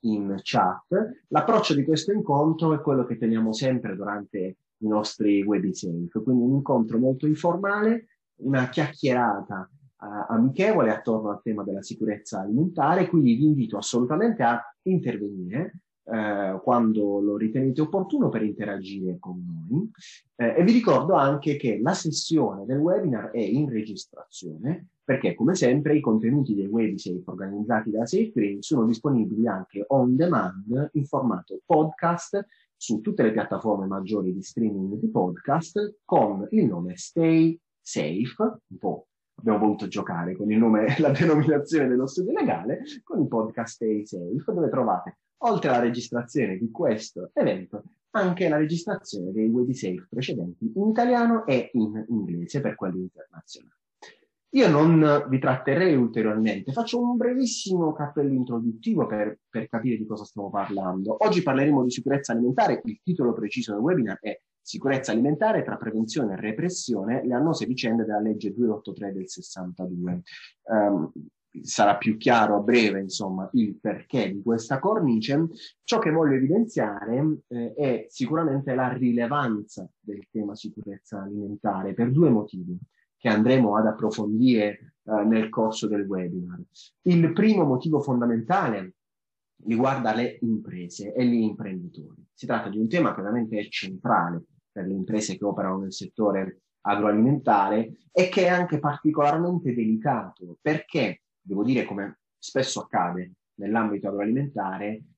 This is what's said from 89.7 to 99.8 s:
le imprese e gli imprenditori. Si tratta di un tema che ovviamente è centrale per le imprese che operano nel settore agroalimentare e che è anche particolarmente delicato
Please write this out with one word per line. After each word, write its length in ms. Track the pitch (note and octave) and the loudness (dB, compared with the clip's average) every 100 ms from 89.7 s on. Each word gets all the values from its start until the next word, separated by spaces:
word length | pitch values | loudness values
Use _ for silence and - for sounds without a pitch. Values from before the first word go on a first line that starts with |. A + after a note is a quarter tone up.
| A2+ C3 C3+ A2+ | 2 2 2 0
le 240 | G#2+ A#2+ - | 0 -2 -2
imprese 680 | A#2 A2 - F2+ F2 - G2+ | -2 -2 -4 -12 -12 -12 -8
e 140 | B2+ B2 | 0 2
gli 160 | A#2+ | 4
imprenditori. 800 | A2 G2 G#2+ F#2 F2 - D2+ - _ | 2 -2 -8 -8 -10 -16 -20 -20 _
Si 140 | _ B2+ | _ -4
tratta 220 | A2+ G#2 | -4 -4
di 100 | G#2 | -4
un 100 | A2 | 0
tema 240 | C3 C3 | 2 0
che 80 | - | -2
ovviamente 380 | G2 A#2+ A2 G#2+ | -4 -4 -2 -4
è 100 | G2+ | -6
centrale 760 | - F#2+ F#2 - G#2 E2+ E2+ - _ _ | -8 -10 -8 0 0 0 -6 -10 _ _
per 140 | - F#2 | -10 -6
le 80 | |
imprese 420 | F#2+ F#2 G#2+ G#2+ - | -6 -2 -4 -4 -4
che 80 | |
operano 340 | G2+ G2 F#2+ F#2+ | -4 -2 -4 -4
nel 140 | F#2+ | -6
settore 680 | F#2 F#2 - G#2 G2 F#2+ - _ _ | -10 -14 -2 0 0 -4 -10 _ _
agroalimentare 1120 | G2 G2+ G#2 G#2+ A#2+ C#3+ B2 G#2 F#2+ G#2 A2+ - _ | -2 0 2 4 4 4 2 2 4 0 -2 -10 _
e 180 | F3+ F3+ | 0 2
che 160 | - | 4
è 40 | F3+ | 4
anche 300 | F3+ F3 D3 | 2 0 -2
particolarmente 960 | D3 C#3 D#3 D3+ C#3+ D#3 F3 F3 - | -2 0 0 2 2 2 0 -2 -2
delicato 800 | A#2+ | -2